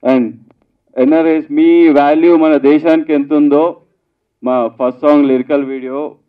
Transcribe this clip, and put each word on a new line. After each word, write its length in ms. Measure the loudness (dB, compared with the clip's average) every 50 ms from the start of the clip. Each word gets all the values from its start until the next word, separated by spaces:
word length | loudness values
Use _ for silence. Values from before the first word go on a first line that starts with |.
| -2 0 0
And 140 | 0 -2 -4 -8 -14 _ _ _ _ _ _ _ _ _ _ _ -2
ఎన్ఆర్ఎస్ 560 | 0 0 2 0 0 0 -2 -2 -4 -6 -2
మీ 340 | 0 2 2 4 4 4 4
value 500 | 4 2 2 2 0 2 2 2 2 2
మన 200 | 2 2 0 2
దేశానికి 560 | 2 2 2 2 2 0 0 0 0 -2 -4
ఎంత 200 | -4 -2 -2 -2
ఉందో, 420 | 0 0 2 2 0 0 -2 -4 -8 _ _ _ _ _ _ _ _ _ _ _ _ -6
మా 240 | -4 -4 -2 -4 -6
first 340 | -6 _ -6 -6 -6 -2
song 240 | 0 2 2 2 2
lyrical 400 | 2 0 -2 -2 -2 -4 -4 -4
video 460 | -4 -10 -12 -12 -10 -10 -10 -10 -12 -14 _ _